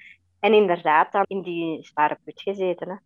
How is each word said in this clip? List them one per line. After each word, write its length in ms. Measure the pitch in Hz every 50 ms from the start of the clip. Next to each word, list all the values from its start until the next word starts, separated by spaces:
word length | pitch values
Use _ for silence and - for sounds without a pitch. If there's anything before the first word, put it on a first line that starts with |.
| - - - _ _ _ _ _
En 120 | 202 208 214
inderdaad 580 | 214 208 180 170 170 170 156 151 160 175 -
dan 120 | - 202 196
in 160 | - 196 190
die 420 | 170 180 170 170 165 160 156 - -
zware 340 | - _ 151 151 147 147 - _
put 160 | 151 - -
gezeten, 460 | - 196 202 196 185 180 175 180 175 -
hè, 60 | - 196 _